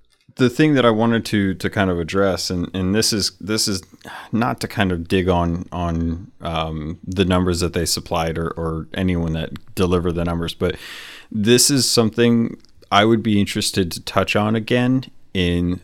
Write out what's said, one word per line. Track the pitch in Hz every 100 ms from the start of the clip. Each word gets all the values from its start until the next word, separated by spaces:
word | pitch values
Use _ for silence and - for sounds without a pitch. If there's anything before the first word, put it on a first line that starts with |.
| _ _ _ -
the | 127
thing | 123 156
that | 139 117
I |
wanted | 107 117 113 110
to, | 104 98
to | 87 98
kind | - 95
of | 87
address, | 80 98 98 87 -
and, | 92 87 95
and | 92
this | 104 110
is, | 107 92 -
this | 87 110 -
is | 92 - - - - -
not | - 123 120
to | 110
kind | - 98
of | 87 82
dig | 95 90
on, | 87 85 85 87
on, | 87 85 82 82 82 101 -
um, | 80 80 80 80 78 87 -
the | 92
numbers | 92 92 92 85
that | 85
they | 90 82
supplied | - - 87 82 82
or, | 82 -
or | 82 80 80
anyone | - 92 87 82
that | 80 80 - -
delivered | - 90 90 87 85
the | 85
numbers, | 85 85
but | - 90 - - - - - -
this | 110 104 123 -
is | 143 117
something | - 110 107 120 117 113 - - - -
I | 101 107
would | 113
be | 110 104
interested | 98 107 - - 90
to | -
touch | - 98 92 107
on | 107 113
again | 110 123 123 131 127 - -
in | 95 87 87 87 90